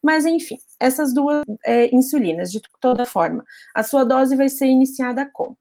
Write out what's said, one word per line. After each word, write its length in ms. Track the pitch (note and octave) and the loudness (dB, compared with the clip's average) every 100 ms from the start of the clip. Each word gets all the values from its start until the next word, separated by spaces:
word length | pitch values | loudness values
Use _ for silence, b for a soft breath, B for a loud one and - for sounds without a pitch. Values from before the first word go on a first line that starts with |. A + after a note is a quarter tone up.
Mas, 220 | D4 D#4 | 2 0
enfim, 320 | D#4 E4 - - _ _ | 0 -2 -4 -16 _ _
essas 320 | B3+ C4 D4 | -2 0 -2
duas, 320 | B3+ C#4+ D4 D4 G#3+ - | 0 0 -2 -4 -8 -2
é, 280 | A#3+ A#3+ | 2 4
insulinas, 560 | B3 C4 D4+ G3 D#3+ F3+ | 2 2 0 -2 -2 -6
de 120 | G#3 - _ | -10 -14 _
toda 240 | B3+ B3 | -2 0
forma, 400 | B3 G3 E3+ E3 - B B | -2 -2 -2 -4 -10 B B
a 80 | - | -6
sua 200 | A3 C#4 | -2 0
dose 320 | B3 C4 C4+ | 2 2 2
vai 140 | C4+ C#4 | 2 0
ser 180 | C4+ C4+ | 0 2
iniciada 640 | C4 C4 C4+ B3+ B3 C#4+ | 4 4 0 -6 -4 -8
como? 280 | - - - | -8 -10 -10